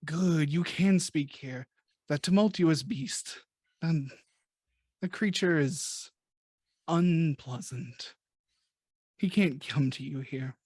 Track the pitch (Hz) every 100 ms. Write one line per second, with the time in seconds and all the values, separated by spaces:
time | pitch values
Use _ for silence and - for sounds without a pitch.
0 | 151 160 185 165 151 151 175 - 190 190
1 | 175 - 139 - 135 127 127 _ _ _
2 | _ 147 - 190 214 202 170 156 131 196
3 | 135 - - - - _ _ _ 160 160
4 | 135 - _ _ _ _ _ _ _ _
5 | 185 - 214 185 185 165 139 156 - -
6 | - _ _ _ _ _ _ _ - 165
7 | 175 165 165 139 - 127 - 123 123 120
8 | - - _ _ _ _ _ _ _ _
9 | _ _ 196 180 190 135 - - 135 127
10 | 135 143 135 135 131 127